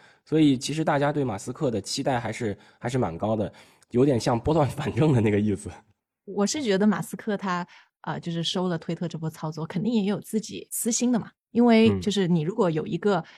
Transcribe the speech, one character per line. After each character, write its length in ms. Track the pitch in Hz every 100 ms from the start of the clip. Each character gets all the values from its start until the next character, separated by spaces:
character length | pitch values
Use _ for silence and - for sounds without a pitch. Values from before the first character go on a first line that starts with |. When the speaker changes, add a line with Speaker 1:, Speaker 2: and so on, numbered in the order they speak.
| - _ _
Speaker 1:
所 120 | 156
以 200 | 151 127
其 160 | -
实 100 | 151
大 140 | 160 147
家 120 | 143
对 140 | 147
马 140 | 131 101
斯 120 | -
克 200 | 127 147
的 100 | 117
期 220 | 117 -
待 180 | 139 123
还 100 | 117
是， 260 | - 117 98 - _
还 120 | 123
是 80 | 127
蛮 180 | 107 82
高 180 | 104
的， 160 | 110 90 - - _ _
有 140 | 117
点 160 | 143 120
像 180 | 147 117
拨 140 | 143
乱 160 | 160 139
反 240 | - -
正 200 | 107 156
的 60 | 127
那 100 | 107
个 100 | 101
意 140 | 107
思。 160 | 98 98 - _ _ _ _ -
Speaker 2:
我 200 | 190 202
是 160 | 302
觉 140 | 254 190
得 100 | 214
马 140 | 170
斯 160 | - 190
克 200 | - 196
他， 300 | 196 180 175 - _ _
呃， 160 | - 143
就 140 | 156
是 100 | 165
收 240 | 160 180 185
了 100 | 165
推 180 | -
特 120 | 165 165
这 100 | 160
波 140 | 160
操 180 | - 160
作， 140 | 156
肯 160 | 160 180
定 120 | 185
也 120 | 233
有 160 | 196 202
自 200 | - 214
己 260 | - 196 -
私 180 | - 226
心 220 | 240 247
的 80 | 240
嘛。 100 | - - _
因 120 | 220
为 380 | 240 226 226 196
就 100 | 180
是 160 | 196 180
你 140 | 175
如 140 | 151
果 160 | 226 185
有 160 | 156 -
一 100 | 165
个 260 | 208 185 -